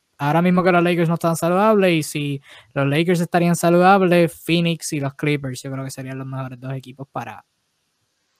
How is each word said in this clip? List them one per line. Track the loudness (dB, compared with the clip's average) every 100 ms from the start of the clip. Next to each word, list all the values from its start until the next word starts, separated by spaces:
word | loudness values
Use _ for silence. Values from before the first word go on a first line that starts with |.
| _ -6
ahora | -2 2
mismo | 2 2
que | 2
los | 4
Lakers | 2 2 0
no | 0
están | -2 -2
saludables, | 0 2 2 4 2
y | 2
si | -2 -6 -6 -6 -10 -20 _
los | -2 0
Lakers | 0 2 0
estarían | 0 0 2 2
saludables, | 2 4 6 6 4 4 2
Phoenix | -2 -2 0 0 -4 -6
y | -6
los | -6 -4
Clippers, | -4 -2 -4 -10
yo | -10
creo | -10
que | -10
serían | -12 -12 -12
los | -10
mejores | -10 -10 -12
dos | -10
equipos | -10 -12 -18 -16
para, | -14 -14 -16 -20 _ _ _ _ _ _ _ _ _